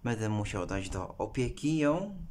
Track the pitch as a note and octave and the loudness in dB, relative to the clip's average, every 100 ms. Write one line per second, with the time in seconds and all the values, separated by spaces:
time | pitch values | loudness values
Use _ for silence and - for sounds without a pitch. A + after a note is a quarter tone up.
0 | A#2+ A2 G#2+ G#2+ G#2 G2+ F2+ F#2+ F#2 G2+ | -2 0 2 2 0 -2 -2 -2 -2 -4
1 | F#2 - G#2+ - A#2+ - D3 D#3+ D3 E3 | -6 -4 -2 0 -2 0 2 4 4 4
2 | G3+ F#3+ - | 0 -6 -10